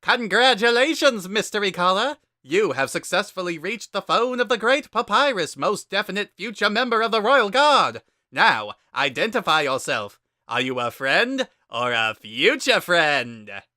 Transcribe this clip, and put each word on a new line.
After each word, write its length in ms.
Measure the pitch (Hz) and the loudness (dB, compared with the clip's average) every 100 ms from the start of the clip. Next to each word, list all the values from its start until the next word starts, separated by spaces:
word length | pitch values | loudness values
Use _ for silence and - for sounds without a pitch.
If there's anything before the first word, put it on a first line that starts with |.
Congratulations, 1300 | - 247 226 190 254 240 233 240 277 320 302 233 180 | 0 -2 0 2 4 4 2 2 2 2 2 2 -4
mystery 440 | 208 185 214 202 | -4 -4 -2 -4
caller! 460 | 175 180 185 247 294 _ _ | 0 2 2 0 -6 _ _
You 300 | 131 165 214 | -4 0 0
have 180 | 127 135 | 0 -2
successfully 680 | 175 - 180 196 - 175 175 | -4 -4 -4 -4 -6 -8 -6
reached 340 | 151 226 - | -8 -10 -8
the 100 | 202 | -10
phone 360 | - 170 240 247 | 0 0 0 -2
of 100 | 240 | -2
the 80 | 240 | -2
great 340 | 220 269 - | 2 0 0
Papyrus, 640 | 214 202 208 285 233 151 - | -6 0 2 2 0 -4 -2
most 340 | 139 196 - | -2 -2 -4
definite 400 | 190 208 190 208 _ | -6 -4 -6 -6 _
future 340 | 202 214 208 | -12 -2 -2
member 320 | 208 254 226 | 0 0 0
of 80 | 220 | 0
the 100 | 220 | 0
Royal 300 | 208 269 214 | 2 4 4
Guard. 520 | 226 294 269 151 110 _ _ _ | 4 4 4 2 -2 _ _ _
Now, 440 | 127 214 127 104 101 _ | 0 2 2 -2 -12 _
identify 680 | - 143 131 202 226 190 160 | -2 -2 0 -2 -2 0 0
yourself. 580 | 147 131 - 131 104 - _ _ _ | 0 -2 -4 -4 -6 -12 _ _ _
Are 140 | 117 | -4
you 180 | 127 127 | -2 -2
a 140 | 120 | -4
friend 560 | - 135 151 233 269 254 _ _ | -4 0 2 2 -2 -6 _ _
or 240 | 117 123 | -4 -2
a 220 | 120 110 | 0 0
future 680 | 110 107 113 160 285 - 220 | -2 -12 0 2 2 2 0
friend? 720 | - 175 156 143 120 117 104 98 - | 2 2 4 2 -2 -10 -16 -16 -16